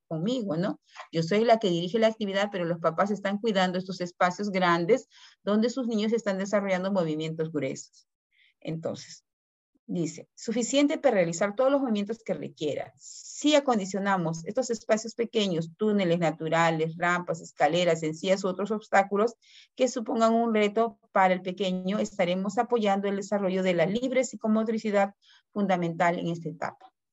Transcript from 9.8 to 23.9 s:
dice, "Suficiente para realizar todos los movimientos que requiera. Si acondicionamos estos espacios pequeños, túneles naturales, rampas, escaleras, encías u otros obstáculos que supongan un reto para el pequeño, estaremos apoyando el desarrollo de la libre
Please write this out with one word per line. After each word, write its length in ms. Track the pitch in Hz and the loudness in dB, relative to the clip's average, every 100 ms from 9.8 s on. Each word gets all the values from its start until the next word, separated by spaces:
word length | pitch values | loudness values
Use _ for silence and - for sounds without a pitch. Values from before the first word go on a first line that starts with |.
| - | -8
dice, 440 | 180 156 165 - | -4 -4 -6 -18
"Suficiente 640 | - - 226 220 277 285 311 | -12 -6 -2 0 2 2 2
para 180 | 277 208 | 2 4
realizar 400 | 165 165 202 202 | 2 0 -2 2
todos 140 | 262 | 2
los 120 | 285 | 2
movimientos 420 | 269 208 202 226 | 2 -2 -2 -6
que 100 | - | -6
requiera. 600 | 165 139 - 151 - - - | -6 -8 -6 -4 -4 -8 -14
Si 600 | - - - - 294 302 | -20 -18 -16 -2 4 4
acondicionamos 880 | 285 226 190 202 202 190 160 165 165 | 4 0 0 -4 0 0 0 -4 -4
estos 240 | 233 254 | -4 -4
espacios 460 | 226 - 220 226 - | -4 0 0 0 -6
pequeños, 560 | 233 226 202 180 165 - | -4 0 0 0 -4 -2
túneles 440 | 214 208 180 170 | 2 2 2 2
naturales, 760 | 165 160 160 165 165 160 160 165 | 0 -2 0 2 4 2 -2 -2
rampas, 460 | 175 175 175 165 | 0 0 -2 -8
escaleras, 640 | 170 - 151 170 175 165 | -8 0 2 4 2 2
encías 400 | 160 160 190 202 | -2 -4 0 0
u 40 | 196 | 0
otros 220 | 185 202 | -4 -4
obstáculos 600 | 214 - 196 196 202 233 - _ - - - | -4 0 2 2 2 0 -2 _ -20 -14 -2
que 140 | 254 | -2
supongan 440 | 247 220 233 226 | -2 -4 2 2
un 200 | 226 233 | 4 2
reto 460 | 214 208 208 226 - _ | 2 2 2 -2 -4 _
para 220 | 202 185 | 2 4
el 80 | 185 | 2
pequeño, 560 | 185 185 190 185 185 208 | -2 -4 -2 -2 -2 -2
estaremos 640 | 214 - 175 180 196 202 | -2 -2 -2 0 -2 -2
apoyando 500 | 233 240 208 196 196 | 0 0 2 0 0
el 80 | 196 | -4
desarrollo 460 | 196 208 190 185 | -2 -2 0 0
de 100 | 185 | 0
la 140 | 175 | 2
libre 360 | 165 | 2